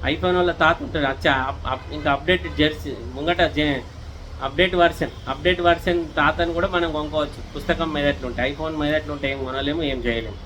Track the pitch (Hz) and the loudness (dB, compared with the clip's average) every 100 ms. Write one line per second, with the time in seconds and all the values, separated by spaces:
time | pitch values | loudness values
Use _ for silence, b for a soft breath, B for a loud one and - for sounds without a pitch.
0 | 131 160 180 180 175 165 160 170 - 165 | -2 0 2 2 2 4 4 4 -2 -2
1 | 139 135 160 135 131 135 - 131 - 151 | -2 0 2 2 0 -4 -4 -6 -6 -4
2 | 147 139 160 180 165 143 151 151 147 117 | 0 0 2 0 0 2 2 2 -8 -8
3 | - 131 156 175 165 147 151 139 - - | -8 -4 -2 2 2 2 0 0 -4 -14
4 | - - - - 135 147 185 180 170 165 | -14 -14 -14 -8 -6 2 2 6 4 4
5 | 131 - - 135 160 175 170 170 - 175 | -4 -4 -8 0 2 4 4 4 2 0
6 | 160 156 147 156 170 165 185 180 170 151 | 0 2 2 4 0 0 0 2 0 -2
7 | 151 156 147 - - 151 - 160 165 151 | -2 -2 -2 -4 -10 -10 -2 0 0 2
8 | 143 139 127 117 131 143 160 156 147 156 | 0 0 -4 -2 -2 -2 -4 -2 0 0
9 | 147 143 135 135 131 131 139 156 147 131 | -2 -4 -4 -4 -4 -2 -2 -2 -2 -2
10 | 120 117 110 98 | 0 -2 -4 -10